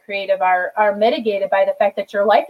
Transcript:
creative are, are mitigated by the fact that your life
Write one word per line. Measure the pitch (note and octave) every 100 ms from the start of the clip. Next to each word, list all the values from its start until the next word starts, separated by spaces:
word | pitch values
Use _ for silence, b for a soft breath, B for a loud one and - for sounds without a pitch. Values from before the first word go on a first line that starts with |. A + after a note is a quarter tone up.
| -
creative | G3 G3 F#3+
are, | F#3 F3+ F3+ -
are | G#3+ G3+
mitigated | A3 D4 A3 G3+ G3
by | G3 G3
the | G3
fact | G3+ G3+
that | G3
your | G#3
life | G#3 G#3 -